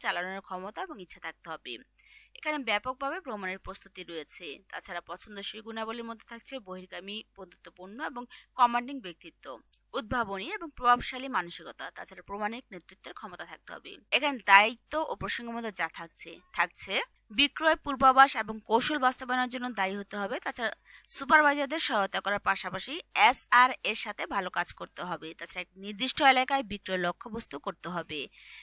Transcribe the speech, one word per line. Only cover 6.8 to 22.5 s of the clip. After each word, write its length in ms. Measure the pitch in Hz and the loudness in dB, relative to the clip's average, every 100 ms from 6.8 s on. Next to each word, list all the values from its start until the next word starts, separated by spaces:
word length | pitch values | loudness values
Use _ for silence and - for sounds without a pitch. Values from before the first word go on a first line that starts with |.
| 185 180 190 214 - - | -12 -14 -10 -12 -12 -16
বন্ধুত্বপূর্ণ 600 | 180 - 170 - 185 233 320 | -18 -18 -20 -18 -16 -10 -10
এবং 120 | 240 247 - - - | -10 -12 -16 -8 2
কমান্ডিং 360 | 240 240 240 277 185 | 4 4 -2 -8 -10
ব্যক্তিত্ব, 400 | 165 165 - 143 120 _ - _ 240 | -12 -18 -16 -14 -14 _ -20 _ -6
উদ্ভাবনী 500 | 214 254 202 190 240 415 | -2 -2 -2 -4 -6 -8
এবং 100 | 330 - | -10 0
প্রভাবশালী 500 | 247 240 - 262 269 220 | 4 4 2 -6 -4 -4
মানসিকতা। 480 | 170 180 160 - 135 175 | -4 -8 -12 -12 -12 -12
তাছাড়া 260 | 175 180 - | -14 -14 -10
প্রমাণিক 340 | 202 214 233 - | -6 -4 -6 -12
নেতৃত্বের 400 | 180 - - 262 - | -18 -18 -18 -18 -14
ক্ষমতা 260 | 202 175 170 | -12 -12 -14
থাকতে 180 | 160 - - | -16 -14 -14
হবে। 160 | 160 - - 220 | -14 -18 -2 0
এখানে 180 | 285 247 202 | 0 0 8
দায়িত্ব 420 | 196 220 240 _ 302 311 | 10 10 2 _ -4 -2
ও 20 | 196 | -4
প্রসঙ্গের 340 | 196 - 240 233 | -4 -4 -6 -6
মধ্যে 160 | 226 190 | -6 -6
যা 80 | 165 - | -6 -6
থাকছে, 320 | 170 - 165 170 - - | -14 -12 -12 -14 -8 -2
থাকছে 380 | 175 - - 202 - _ - 214 | -2 -2 -2 -2 -4 _ -4 2
বিক্রয় 380 | 277 - 320 311 285 | 2 4 2 2 0
পূর্বাভাস 460 | 254 269 262 277 - | 4 8 10 8 6
এবং 120 | 214 220 - | -4 -8 2
কৌশল 280 | 226 262 302 254 | 4 4 2 2
বাস্তবায়নের 460 | 247 254 254 254 | 2 0 0 0
জন্য 140 | 254 247 202 | -4 -6 -2
দায়ী 160 | 190 202 | -2 -2
হতে 160 | 196 208 | -6 -6
হবে। 140 | 202 302 285 | -4 -4 -4
তাছাড়া 260 | 262 226 - _ - - - | -4 -4 -6 _ -20 2 4
সুপারভাইজারদের 680 | 269 311 294 285 269 320 - | 8 8 8 4 0 0 2
সহায়তা 320 | 220 196 190 196 | 2 2 0 0
করার 160 | 202 | 0
পাশাপাশি 440 | 196 | 0